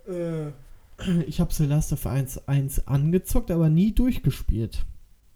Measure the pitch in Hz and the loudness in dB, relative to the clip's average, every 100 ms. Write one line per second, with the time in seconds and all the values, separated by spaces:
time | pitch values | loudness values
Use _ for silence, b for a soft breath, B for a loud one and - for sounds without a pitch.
0 | - 175 170 160 151 - - - - - | -10 -6 -6 -6 -8 -12 -20 -20 -20 -8
1 | 185 170 151 165 170 - 143 147 - 143 | -2 0 0 0 0 0 2 2 0 -2
2 | 92 131 127 - - 139 135 - - 139 | -2 -2 -4 -6 -2 0 0 -2 0 0
3 | 151 185 - 220 - 170 160 160 214 208 | 2 0 2 0 2 2 4 4 4 4
4 | 247 240 143 - - 110 110 - - - | 2 2 0 0 0 0 -2 -4 -4 -6
5 | - - _ | -20 -20 _